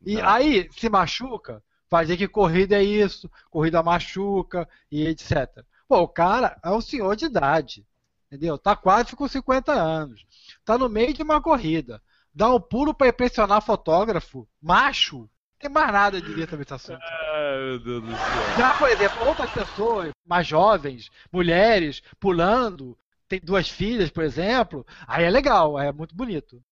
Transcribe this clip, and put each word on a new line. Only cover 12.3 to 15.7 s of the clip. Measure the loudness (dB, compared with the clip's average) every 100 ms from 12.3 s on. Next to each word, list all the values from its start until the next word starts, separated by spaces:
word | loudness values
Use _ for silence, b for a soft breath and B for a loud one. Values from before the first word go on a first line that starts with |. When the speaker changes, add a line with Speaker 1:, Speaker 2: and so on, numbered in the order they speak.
Speaker 1:
Dá | 0 2
um | 2
pulo | 0 -2 -2
pra | 2 2
impressionar | 2 -2 0 2 2
fotógrafo, | 2 -2 2 2 2 -4 -6 -18 -20 _
macho, | 2 4 4 0 -4 -4 -18 _ _ _
tem | -4